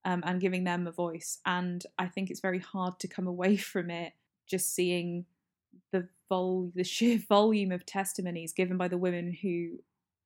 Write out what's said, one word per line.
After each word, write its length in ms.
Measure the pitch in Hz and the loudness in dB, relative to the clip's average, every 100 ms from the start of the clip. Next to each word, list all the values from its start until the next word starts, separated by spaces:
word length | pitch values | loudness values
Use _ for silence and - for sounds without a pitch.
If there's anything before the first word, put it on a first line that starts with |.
um, 180 | 185 180 165 | -2 -2 0
and 140 | 185 | 0
giving 240 | 190 185 | 2 2
them 220 | 180 175 175 | 0 0 -2
a 60 | |
voice. 460 | 165 175 165 - - - | -2 -4 -4 -8 -4 0
And 400 | 180 180 175 - - | 0 0 -4 -6 -6
I 80 | 180 | -4
think 220 | 185 190 | -4 -6
it's 100 | - | -2
very 180 | 190 185 | -2 -2
hard 400 | 180 190 185 180 | -2 -4 -4 -4
to 80 | 185 | -8
come 180 | - 185 | -4 -4
away 300 | 175 185 202 | 2 4 4
<laughs> 20 | |
from 320 | - 190 175 | 2 -4 -4
it 220 | 170 165 - _ _ - | -6 -8 -12 _ _ -4
just 280 | 190 - | -2 -2
seeing 500 | - 180 175 175 175 175 _ _ _ _ - _ | 0 2 2 0 -4 -8 _ _ _ _ -20 _
the 160 | 190 180 _ _ | -2 -2 _ _
vol-, 440 | 185 185 185 180 | 0 2 0 -2
the 100 | 180 | -2
sheer 340 | 180 - 233 233 - | -2 2 4 2 6
volume 460 | 202 214 214 190 | 6 8 4 2
of 140 | 180 - | -2 -2
testimonies 680 | 196 196 - 180 175 165 | -4 -2 -4 -4 -4 -4
given 240 | - 185 185 | 0 0 2
by 120 | 180 | 0
the 100 | 180 | 2
women 340 | 180 175 175 | 0 0 -2
who 460 | 175 196 175 170 - - _ _ _ | -4 -2 -2 -4 -8 -16 _ _ _